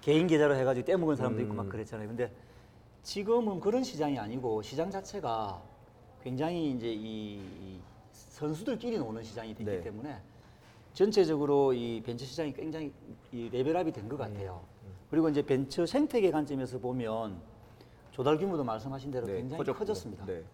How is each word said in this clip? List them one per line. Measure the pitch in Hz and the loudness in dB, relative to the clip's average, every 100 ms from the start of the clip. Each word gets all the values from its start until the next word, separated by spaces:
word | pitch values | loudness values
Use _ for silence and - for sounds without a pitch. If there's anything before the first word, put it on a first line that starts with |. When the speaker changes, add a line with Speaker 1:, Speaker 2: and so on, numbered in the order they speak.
Speaker 1:
개인 | - 156 175 | 6 6 8
계좌로 | 160 147 135 | 8 8 6
해가지고 | 131 127 123 | 4 2 4
떼먹은 | 185 160 139 | 4 4 2
사람도 | 127 110 | 2 0
있고 | 117 | -2
막 | 107 | -2
Speaker 2:
음. | 101 | -4
Speaker 1:
그랬잖아요. | 110 107 113 107 | -6 -6 -8 -8
근데 | 117 120 - - - - - - - | -4 -4 -4 -20 -20 -20 -20 -20 -18
지금은 | - 196 202 233 220 185 | -8 -6 2 2 2 0
그런 | 185 240 | 2 2
시장이 | 262 151 151 135 | 0 -2 0 0
아니고, | 107 123 123 107 | -4 -4 -2 -2
시장 | 104 131 175 | -2 -4 -4
자체가 | 190 190 202 147 113 104 90 90 - - - - - | -4 -8 -6 -2 -2 -2 -6 -14 -20 -20 -20 -20 -14
굉장히 | 127 127 156 175 156 | -8 -2 -2 0 -2
이제 | 127 117 | -2 -2
이, | 110 110 110 107 101 | -4 -6 -8 -8 -10
이 | 95 85 95 95 90 - - | -12 -14 -14 -14 -18 -20 -20
선수들끼리 | - - - 151 156 226 220 240 220 | -20 -20 -8 -6 -4 -4 -4 -2 -4
노는 | 117 110 | -4 -6
시장이 | 113 98 113 | -10 -10 -10
됐기 | 104 | -6
Speaker 2:
네. | 104 95 | -4 -4
Speaker 1:
때문에 | 110 104 143 120 - - - - - - - | -4 -8 -10 -12 -16 -20 -20 -20 -20 -20 -20
전체적으로 | - 202 214 170 151 147 143 139 | 2 4 6 6 4 6 6 6
이 | 123 117 113 | 4 0 -4
벤처 | 117 117 | -6 -8
시장이 | 135 - 151 | -8 -4 -4
굉장히 | - 156 160 147 - - - - | -4 -6 -6 -8 -10 -18 -20 -12
이 | 120 117 | -8 -4
레벨업이 | 123 135 165 165 | 0 2 2 0
된 | 127 104 | -4 -8
것 | 139 | -6
같아요. | 110 101 98 90 85 - | -6 -6 -8 -8 -14 -20
Speaker 2:
음, | 98 | -18
음. | 92 - | -18 0
Speaker 1:
그리고 | 151 160 | 4 4
이제 | 143 | 4
벤처 | 139 135 139 - | 2 2 2 0
생태계 | 170 277 294 247 185 | 2 2 2 4 4
관점에서 | 156 147 139 127 123 | 4 0 -2 -4 -4
보면 | 123 127 113 110 110 90 - - - - - - - | -4 -2 -2 -2 -4 -8 -14 -20 -20 -20 -20 -20 -16
조달 | - 127 156 | 0 4 4
규모도 | 196 165 | 2 0
말씀하신 | 123 110 127 135 135 | 0 -2 -4 -8 -4
대로 | 127 101 | -4 -2
Speaker 2:
네, | 95 | -4
Speaker 1:
굉장히 | 127 151 | -4 -2
Speaker 2:
커졌고. | 139 123 | -2 -2
Speaker 1:
커졌습니다. | 208 208 - 90 95 | -2 -4 -6 -10 -6
Speaker 2:
네. | 87 80 | -8 -8